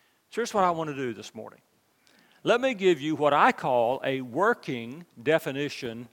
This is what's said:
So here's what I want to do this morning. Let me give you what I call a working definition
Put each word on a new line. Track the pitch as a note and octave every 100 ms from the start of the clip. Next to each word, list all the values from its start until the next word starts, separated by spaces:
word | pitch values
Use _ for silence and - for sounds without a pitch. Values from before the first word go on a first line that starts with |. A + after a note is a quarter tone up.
| _ _ _
So | -
here's | A#3
what | G#3 F3+
I |
want | E3 D#3
to | C#3
do | B2+
this | G#2+ G#2+
morning. | A2 A2 - _ _ _ _ _ _ _ _
Let | D#3+ A#3+
me | C4
give | G#3 F#3+ D#3
you | D3+ C#3+
what | D3
I | C#3+ A3+
call | A#3+ D#3+ B2 A#2 C3+
a | C3+ C3+
working | B2+ B2 G#3 A#3+ - B2 A#2 D3 F3 -
definition | B2 D#3+ D3+ C3+ C#3+ - B2 A2+ B2